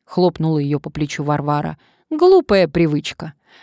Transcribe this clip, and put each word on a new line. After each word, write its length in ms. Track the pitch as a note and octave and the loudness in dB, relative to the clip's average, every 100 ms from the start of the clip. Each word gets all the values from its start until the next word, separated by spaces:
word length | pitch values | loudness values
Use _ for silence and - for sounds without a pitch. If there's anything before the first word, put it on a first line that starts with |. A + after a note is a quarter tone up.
| _ | _
хлопнула 540 | - F3+ E3+ D#3+ D3+ | 0 0 0 -2 -2
ее 200 | C#3+ D3 | -2 -4
по 120 | D3+ | -6
плечу 320 | D3 D3 - | -6 -6 -4
Варвара. 560 | D3 D3 D3 D3 D#3 D#3 _ _ _ | -4 -2 -2 -2 -4 -10 _ _ _
Глупая 560 | D#4 F4+ F#4+ - G3 E3 | 2 4 4 4 2 2
привычка. 640 | E3 E3 D3 - - D#3+ - _ _ | 2 0 0 -6 -12 -16 -16 _ _